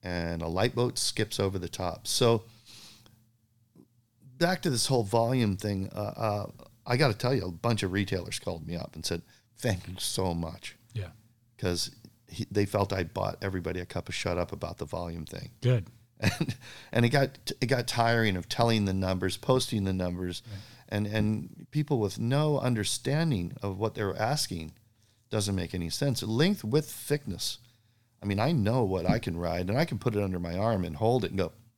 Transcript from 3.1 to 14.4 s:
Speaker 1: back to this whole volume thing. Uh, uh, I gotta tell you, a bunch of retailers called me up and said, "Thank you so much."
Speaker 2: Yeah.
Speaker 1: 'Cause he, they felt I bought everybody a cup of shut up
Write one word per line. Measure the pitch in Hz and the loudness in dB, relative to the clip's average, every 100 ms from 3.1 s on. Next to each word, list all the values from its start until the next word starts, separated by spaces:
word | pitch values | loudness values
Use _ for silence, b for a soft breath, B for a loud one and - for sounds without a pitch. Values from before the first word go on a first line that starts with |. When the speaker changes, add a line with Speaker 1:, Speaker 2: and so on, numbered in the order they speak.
| B _ _ _ _ _ _ - _ _ _ 135 127 | B _ _ _ _ _ _ -20 _ _ _ -20 0
Speaker 1:
back | 170 185 | 0 2
to | 180 | 0
this | 120 - | 0 4
whole | 131 | 2
volume | 104 113 117 131 110 95 | 4 4 4 4 2 2
thing. | 107 98 95 | 0 -2 -2
Uh, | - 104 - | -4 -6 -2
uh, | 110 104 - - - _ - | -2 -2 -6 -12 -20 _ -2
I | 123 | 4
gotta | 143 | 4
tell | 104 123 | 4 2
you, | 131 90 | 0 -2
a | |
bunch | 85 117 107 | -2 0 2
of | 95 | 2
retailers | 95 98 95 87 - | 0 2 0 -2 -6
called | - 85 78 | -4 -6 -6
me | 85 | -8
up | - | -8
and | 78 | -8
said, | 78 85 - b b _ | -4 -4 -6 b b _
"Thank | 123 90 - | -2 -2 -4
you | 90 | -6
so | - - 92 | -4 0 0
much." | 85 82 85 - - _ | 0 -4 -8 -14 -16 _
Speaker 2:
Yeah. | 113 92 - _ _ _ _ | -8 -8 -12 _ _ _ _
Speaker 1:
'Cause | 95 87 - - - _ _ | 0 0 -2 -8 -20 _ _
he, | - - | -8 -2
they | 104 101 | 0 2
felt | 104 98 | 2 2
I | 95 | 2
bought | 92 95 95 90 | -2 -2 -4 -2
everybody | 98 92 87 87 | -4 -4 -4 -6
a | 90 | -6
cup | - - | -8 -6
of | - | -4
shut | 92 | -2
up | 87 | -2